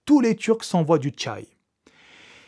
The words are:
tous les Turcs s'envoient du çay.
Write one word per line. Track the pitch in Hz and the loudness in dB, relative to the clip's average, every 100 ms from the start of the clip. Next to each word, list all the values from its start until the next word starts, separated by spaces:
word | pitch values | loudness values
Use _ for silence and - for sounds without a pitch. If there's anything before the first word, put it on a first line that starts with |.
| - | 2
tous | 285 | 4
les | 233 | 4
Turcs | 220 - 226 | 0 0 -2
s'envoient | - 175 156 156 | 0 -2 2 0
du | 135 - | 0 -8
çay. | 123 101 107 _ _ _ _ _ _ - - - | -10 -10 -16 _ _ _ _ _ _ -20 -20 -20